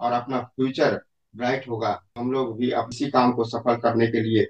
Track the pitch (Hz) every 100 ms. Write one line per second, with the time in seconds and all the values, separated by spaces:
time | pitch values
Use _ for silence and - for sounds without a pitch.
0 | 120 123 127 127 - - 131 147 147 -
1 | - _ _ 107 123 135 127 113 107 101
2 | _ 123 123 135 120 110 123 - 117 117
3 | 143 131 123 120 117 - 127 117 120 113
4 | 113 117 110 110 98